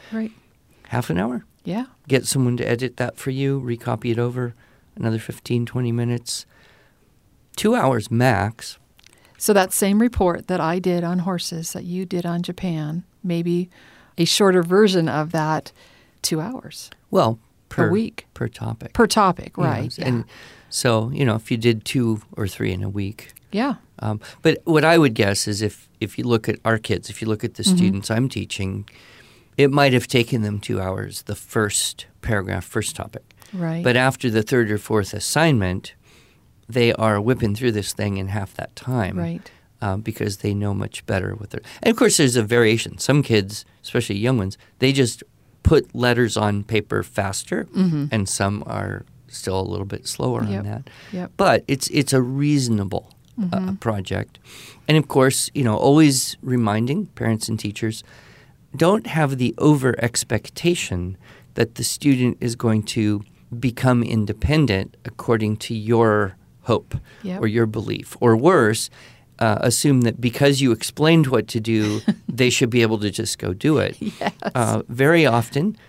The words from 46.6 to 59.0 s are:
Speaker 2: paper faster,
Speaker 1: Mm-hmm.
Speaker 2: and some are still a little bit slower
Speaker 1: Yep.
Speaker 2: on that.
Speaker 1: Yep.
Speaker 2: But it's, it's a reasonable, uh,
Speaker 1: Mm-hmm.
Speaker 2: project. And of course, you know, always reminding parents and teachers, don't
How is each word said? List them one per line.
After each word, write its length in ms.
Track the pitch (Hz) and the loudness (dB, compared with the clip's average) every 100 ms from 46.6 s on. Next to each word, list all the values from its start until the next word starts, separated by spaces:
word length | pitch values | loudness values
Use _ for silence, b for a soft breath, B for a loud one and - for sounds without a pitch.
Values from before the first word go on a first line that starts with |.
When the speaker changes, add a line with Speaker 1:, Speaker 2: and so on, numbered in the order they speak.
Speaker 2:
paper 400 | - 110 - 104 | 0 -2 0 -4
faster, 600 | - - 98 - - 220 - | -2 -4 -4 -6 -6 -6 -4
Speaker 1:
Mm-hmm. 320 | 196 185 151 139 | 0 2 0 -2
Speaker 2:
and 160 | 110 98 | -2 -2
some 340 | - 101 104 - | -2 -2 -2 -8
are 380 | 101 98 98 - - - | -8 -6 -8 -12 -20 -20
still 320 | - 95 95 | -10 -4 -4
a 60 | 95 | -2
little 160 | 95 98 | -6 -8
bit 200 | 104 - | -10 -10
slower 380 | - 127 117 | -4 -4 -2
Speaker 1:
Yep. 140 | 107 98 | -4 -4
Speaker 2:
on 40 | 101 | -6
that. 240 | 113 - B B | -10 -12 B B
Speaker 1:
Yep. 200 | 180 180 - | -10 -10 0
Speaker 2:
But 280 | 190 110 - | 2 2 2
it's, 220 | 139 - | -4 0
it's 240 | 151 151 | -2 2
a 100 | 131 | 2
reasonable, 880 | 123 135 147 143 120 107 95 95 - _ _ - | 2 0 2 2 2 0 0 -6 -8 _ _ -6
uh, 40 | 185 190 | -4 -2
Speaker 1:
Mm-hmm. 180 | 185 196 | -4 -4
Speaker 2:
project. 600 | 117 104 92 98 107 - B B B B - | -4 -4 -4 -6 -6 -14 B B B B 2
And 100 | 156 | 2
of 100 | - | 4
course, 420 | 135 131 - - | 4 4 2 -4
you 100 | - | -2
know, 120 | 120 107 | 0 4
always 600 | 135 151 151 131 - - | 6 8 6 4 -4 -6
reminding 640 | 139 123 107 107 123 185 196 - | -2 0 2 0 0 -2 -6 -4
parents 320 | 113 110 - | -2 -2 -4
and 100 | 110 | -6
teachers, 460 | 104 104 113 113 b b b b b b _ 135 | -6 -4 -6 -6 b b b b b b _ 0
don't 300 | 165 214 | 2 2